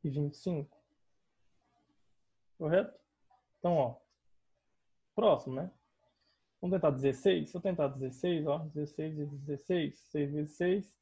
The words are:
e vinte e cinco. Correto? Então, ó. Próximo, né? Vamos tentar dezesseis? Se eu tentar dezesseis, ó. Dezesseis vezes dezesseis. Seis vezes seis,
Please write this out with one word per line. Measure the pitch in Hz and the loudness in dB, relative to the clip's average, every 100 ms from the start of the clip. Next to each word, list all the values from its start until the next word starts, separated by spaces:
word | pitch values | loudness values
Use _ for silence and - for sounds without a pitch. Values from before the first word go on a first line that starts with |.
e | 156 | -4
vinte | 139 147 | -2 -4
e | 147 | -4
cinco. | 185 160 147 _ _ _ _ _ _ _ _ _ _ _ _ _ _ _ _ _ _ - | -6 -4 -6 _ _ _ _ _ _ _ _ _ _ _ _ _ _ _ _ _ _ -6
Correto? | 156 175 - - _ _ _ _ _ _ | 2 2 0 -8 _ _ _ _ _ _
Então, | 175 165 | 0 2
ó. | 123 120 _ _ _ _ _ _ _ _ _ _ _ | 2 -2 _ _ _ _ _ _ _ _ _ _ _
Próximo, | - 220 147 - | 2 4 4 0
né? | 131 180 - _ _ _ _ _ _ _ - | -6 -8 -12 _ _ _ _ _ _ _ -8
Vamos | 180 185 | -2 2
tentar | 160 | 2
dezesseis? | 135 139 131 196 180 151 | 4 2 4 4 4 0
Se | 175 | -6
eu | |
tentar | 190 170 139 | -4 0 -2
dezesseis, | 131 131 127 180 165 151 | -2 -8 -4 -2 0 0
ó. | 151 | -2
Dezesseis | 156 151 147 - 156 151 | -4 -6 -6 -6 -6 -6
vezes | 147 143 | -8 -8
dezesseis. | 143 143 - 180 147 - | -8 -8 -2 0 0 -6
Seis | _ 151 143 | _ -2 -2
vezes | 151 151 - | -2 -6 -2
seis, | 175 196 190 _ | 0 0 -2 _